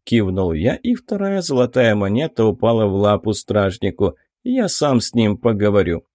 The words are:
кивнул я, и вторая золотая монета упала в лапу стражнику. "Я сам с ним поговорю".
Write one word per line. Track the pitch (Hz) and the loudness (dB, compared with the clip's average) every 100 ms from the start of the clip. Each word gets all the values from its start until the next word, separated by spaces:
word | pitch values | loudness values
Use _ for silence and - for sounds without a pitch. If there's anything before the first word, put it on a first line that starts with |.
кивнул | - 120 98 92 92 | -2 0 2 0 -2
я, | 80 107 | 0 -2
и | - - | -2 -2
вторая | 240 - 202 196 196 | -4 -4 -6 -4 -4
золотая | 170 127 123 131 117 | -2 0 0 2 2
монета | 104 98 110 156 - 110 | 2 0 0 -2 0 0
упала | - 117 113 107 | 2 0 2 0
в | |
лапу | 98 104 104 110 | 2 2 2 -2
стражнику. | 104 - 104 98 95 101 - 98 - _ _ | -6 -2 0 0 -2 -6 -2 -2 -2 _ _
"Я | 254 262 202 | -4 -2 -2
сам | - 147 123 | 0 0 0
с | - | 0
ним | 120 107 101 | 0 0 0
поговорю". | 120 104 104 101 87 82 - | -2 0 2 2 0 -2 -8